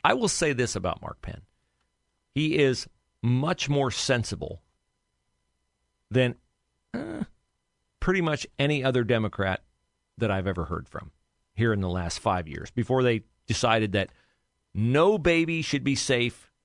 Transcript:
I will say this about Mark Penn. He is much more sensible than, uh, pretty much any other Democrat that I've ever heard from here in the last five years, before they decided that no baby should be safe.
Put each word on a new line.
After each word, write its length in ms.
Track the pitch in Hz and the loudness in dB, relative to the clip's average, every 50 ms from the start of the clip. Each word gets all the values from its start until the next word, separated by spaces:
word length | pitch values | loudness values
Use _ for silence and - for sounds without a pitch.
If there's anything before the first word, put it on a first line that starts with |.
| - | 2
I 120 | - 226 | 2 2
will 140 | 262 240 196 | 4 2 0
say 240 | - - 170 151 139 | 0 0 0 0 0
this 220 | 120 123 113 - | 0 -2 -2 -2
about 260 | 101 - 90 - - | -4 -4 -4 -4 -4
Mark 220 | - - - - - | -8 -12 -14 -12 -12
Penn. 200 | - - - - _ _ _ _ _ _ _ _ _ _ _ _ _ _ _ _ _ _ | -12 -12 -12 -16 _ _ _ _ _ _ _ _ _ _ _ _ _ _ _ _ _ _
He 240 | 139 151 156 - 151 | -2 0 0 2 4
is 300 | 143 135 127 - - - _ _ _ _ _ _ - | 4 4 2 0 -4 -12 _ _ _ _ _ _ 0
much 460 | 117 123 127 139 165 185 - - 135 | 0 2 2 2 0 -2 -2 -2 0
more 240 | 143 143 139 127 107 | 0 0 0 0 -2
sensible 680 | - - - 131 120 110 - 101 - - - 90 - - _ _ _ _ _ _ _ _ _ _ _ _ _ _ _ _ _ _ _ _ _ _ _ _ _ _ _ _ _ | -4 0 0 0 0 0 -2 -6 -8 -8 -10 -10 -12 -16 _ _ _ _ _ _ _ _ _ _ _ _ _ _ _ _ _ _ _ _ _ _ _ _ _ _ _ _ _
than, 240 | 101 127 127 123 117 - _ _ _ _ _ _ _ _ _ _ - | 2 2 2 2 0 -4 _ _ _ _ _ _ _ _ _ _ -10
uh, 320 | - 277 - - - 214 - - _ _ _ _ _ _ _ _ _ _ _ _ _ | -10 -8 -8 -8 -10 -10 -10 -12 _ _ _ _ _ _ _ _ _ _ _ _ _
pretty 200 | - - 185 190 | -2 0 0 2
much 260 | 175 160 151 139 - - - - | 0 0 -2 -2 -6 -10 -4 -2
any 240 | 139 147 151 143 131 | 0 0 2 2 0
other 220 | 135 123 127 120 | 2 2 2 2
Democrat 580 | 101 123 113 110 101 - - 98 95 92 - - _ _ _ _ _ _ _ _ _ _ - | 2 2 2 2 -2 -2 -2 -2 -2 -2 -4 -6 _ _ _ _ _ _ _ _ _ _ -4
that 140 | 117 104 98 | -2 0 0
I've 160 | 95 92 95 | 0 0 -2
ever 160 | 92 87 82 | -2 -2 -4
heard 240 | 78 87 82 - - | -4 -4 -6 -8 -8
from 240 | - - - 73 - _ _ _ _ _ _ _ _ | -12 -14 -14 -14 -20 _ _ _ _ _ _ _ _
here 180 | - 113 117 110 | 0 0 2 2
in 80 | 101 | 0
the 80 | 95 90 | 0 -2
last 300 | 87 92 90 - - - | -2 -2 -4 -4 -6 -4
five 300 | - 110 95 90 85 80 | -2 0 0 0 -2 -6
years, 220 | 69 - - - | -10 -12 -12 -8
before 320 | - 123 110 - 127 131 127 | -4 -4 -2 0 2 2 2
they 180 | 123 117 113 - _ _ _ _ | 2 2 0 -4 _ _ _ _
decided 460 | - 113 - - 120 110 113 110 104 92 | -6 -4 0 2 2 4 2 2 0 0
that 180 | 104 95 - - _ _ _ _ _ _ _ _ _ _ _ _ | -2 -2 -2 -8 _ _ _ _ _ _ _ _ _ _ _ _
no 420 | 98 110 120 127 147 165 196 214 | -2 0 2 4 4 4 4 4
baby 460 | 214 143 175 170 165 165 165 165 160 151 | 4 2 2 4 4 2 0 -2 -4 -4
should 220 | - - 143 123 | -2 -2 -2 0
be 100 | 139 139 | 0 0
safe. 560 | 123 - - 131 120 120 120 - - - _ _ _ _ | 0 0 0 0 2 2 -2 -4 -8 -18 _ _ _ _